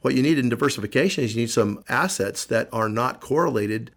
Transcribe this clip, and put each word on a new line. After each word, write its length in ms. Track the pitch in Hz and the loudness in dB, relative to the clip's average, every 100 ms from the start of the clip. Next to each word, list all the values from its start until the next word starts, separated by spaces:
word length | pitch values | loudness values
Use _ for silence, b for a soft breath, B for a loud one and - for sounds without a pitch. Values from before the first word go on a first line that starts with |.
What 120 | 131 | 0
you 80 | 131 | 2
need 160 | 139 151 | 4 4
in 120 | 123 | 2
diversification 760 | 117 139 - 104 127 185 185 | 2 0 0 -2 0 0 0
is 120 | 120 113 | -2 -2
you 60 | |
need 80 | 117 | 0
some 340 | 120 104 101 - | 2 0 0 -4
assets 560 | 127 185 - 98 - - | -2 0 -2 -4 -4 -2
that 240 | 113 - | -2 0
are 180 | 117 110 | -2 -2
not 320 | 110 127 - | 0 -2 -4
correlated 680 | - 143 170 113 104 110 117 | -2 0 2 0 0 -4 -6